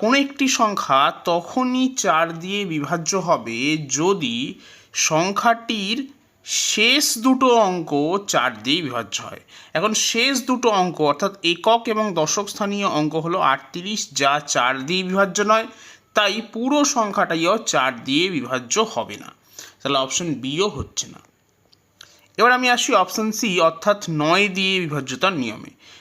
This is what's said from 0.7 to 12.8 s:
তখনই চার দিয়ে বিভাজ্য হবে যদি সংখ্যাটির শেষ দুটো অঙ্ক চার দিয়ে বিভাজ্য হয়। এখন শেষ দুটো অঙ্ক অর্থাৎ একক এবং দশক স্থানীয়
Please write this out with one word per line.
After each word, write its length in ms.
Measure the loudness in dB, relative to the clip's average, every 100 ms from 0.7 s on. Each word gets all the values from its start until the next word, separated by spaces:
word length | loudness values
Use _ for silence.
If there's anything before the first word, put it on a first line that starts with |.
| 0 2 4 4 0
তখনই 640 | -2 -2 -2 -2 -2 0 0
চার 500 | 0 0 2 2 -4
দিয়ে 260 | -6 -4
বিভাজ্য 520 | -2 -4 -2 -4 -2 -2
হবে 600 | 0 0 0 -4 -2 -2
যদি 800 | -4 0 0 0 -2 -4 -6 -10 -20 -20 _
সংখ্যাটির 1200 | -4 0 2 0 0 0 0 -2 -6 -4 -4 -6 -14 _ _
শেষ 760 | -6 -4 -2 2 2 4 0 0
দুটো 380 | 2 4 4 6
অঙ্ক 600 | 4 0 -2 0 0 -2 0
চার 340 | 0 0 -2
দিয়ে 200 | -2 -2
বিভাজ্য 400 | -2 -6 -6 -8
হয়। 180 | -10 -16 _ -20 -6
এখন 200 | -2 0
শেষ 520 | 0 0 0 0 0 -2
দুটো 220 | 0 2
অঙ্ক 320 | 2 0 2
অর্থাৎ 380 | 0 2 -2 -2
একক 460 | -2 0 2 2 2
এবং 260 | -2 -2
দশক 340 | 0 0 -2 -4
স্থানীয় 380 | -4 -4 -2